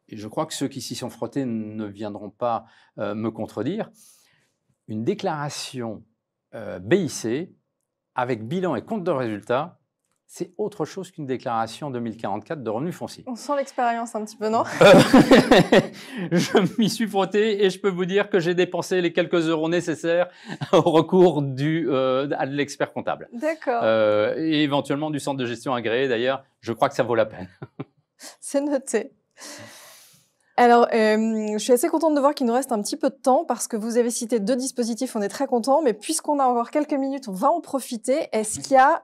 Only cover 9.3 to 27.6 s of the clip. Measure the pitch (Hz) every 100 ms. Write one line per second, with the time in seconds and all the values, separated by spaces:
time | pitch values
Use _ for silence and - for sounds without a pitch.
9.3 | 101 - 123 175 _ _ _ _ _ _
10.3 | - - - 208 - 151 196 180 - 135
11.3 | 120 131 113 113 - 147 123 117 104 110
12.3 | 104 - 160 110 110 175 - 117 - -
13.3 | 226 - 285 269 - 240 233 233 214 214
14.3 | - 214 226 - - 202 160 - 254 -
15.3 | 240 - 208 - 202 - - - 262 170
16.3 | 175 - 381 285 - 214 - 220 196 190
17.3 | 208 220 202 196 190 202 180 180 196 202
18.3 | 190 165 175 180 - - 185 170 175 170
19.3 | 175 160 160 160 175 175 151 165 170 175
20.3 | - 226 - - 175 170 160 - 185 180
21.3 | 147 139 131 147 165 123 131 131 131 143
22.3 | - 139 143 139 - 147 123 - 73 -
23.3 | 240 311 320 - 240 113 113 107 104 110
24.3 | 123 160 151 151 143 135 143 156 143 147
25.3 | 135 120 117 147 123 110 120 135 113 123
26.3 | 135 - _ 113 113 139 - 117 113 107
27.3 | 90 92 -